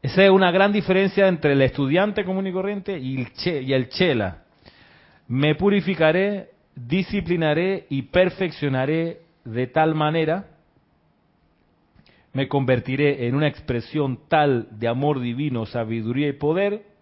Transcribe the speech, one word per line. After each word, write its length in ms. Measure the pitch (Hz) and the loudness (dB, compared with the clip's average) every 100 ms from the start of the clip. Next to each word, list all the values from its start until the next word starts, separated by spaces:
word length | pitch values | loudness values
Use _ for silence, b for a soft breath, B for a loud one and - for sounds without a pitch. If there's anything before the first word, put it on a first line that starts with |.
Esa 220 | 135 180 | -2 4
es 60 | 196 | 6
una 200 | 190 185 | 6 4
gran 220 | 180 202 | 4 4
diferencia 540 | 208 180 185 196 196 190 | 2 2 2 2 2 2
entre 240 | 170 151 | 2 2
el 100 | 139 | 4
estudiante 640 | 135 - 135 160 208 208 | 2 0 0 2 0 -2
común 220 | 185 190 196 | -4 -4 -4
y 60 | |
corriente 460 | 180 196 208 190 185 | -4 -4 -6 -6 -8
y 180 | 127 131 | -6 -6
el 120 | 123 | -8
che-, 300 | - 180 156 | -6 -4 -4
y 100 | 131 | 0
el 160 | 131 120 | 0 0
chela. 560 | - 180 123 98 85 _ b b b b b b b _ | 0 0 2 -2 -6 _ b b b b b b b _
"Me 280 | 123 147 | 0 2
purificaré, 960 | 151 196 202 165 165 160 170 202 202 - _ _ | 2 2 2 0 2 2 2 0 -4 -10 _ _
disciplinaré 1120 | - 117 185 185 202 165 175 160 151 185 196 - | -18 -2 -2 0 -4 -2 0 0 0 0 -4 -4
y 120 | 135 | -6
perfeccionaré 1160 | - 175 185 - 185 - 147 131 131 160 165 170 _ _ | -2 2 2 0 -6 -4 -2 -2 0 0 -2 -8 _ _
de 220 | 113 113 127 | -10 -6 -2
tal 280 | 156 160 | 2 2
manera, 500 | 156 151 165 156 175 196 _ _ _ _ _ _ _ _ _ _ _ _ _ _ _ b b b | 2 0 0 0 -2 -6 _ _ _ _ _ _ _ _ _ _ _ _ _ _ _ b b b
me 140 | 135 135 | -6 -2
convertiré 800 | 143 131 123 - 131 147 139 120 | 0 2 0 0 0 0 0 -2
en 80 | |
una 140 | 135 151 | 0 0
expresión 720 | - - 120 - 156 139 123 _ | -2 -6 -6 -4 -4 -2 -4 _
tal 400 | 160 147 123 104 107 | 2 4 2 -2 -6
de 80 | 117 | -4
amor 320 | 120 143 139 | 0 0 0
divino, 460 | 120 120 151 123 107 | -2 -4 -4 -4 -4
sabiduría 640 | 120 113 113 110 127 147 | -4 -4 -4 -2 -2 -2
y 40 | |
poder 500 | 143 147 170 202 208 - _ | -2 -2 0 0 -4 -12 _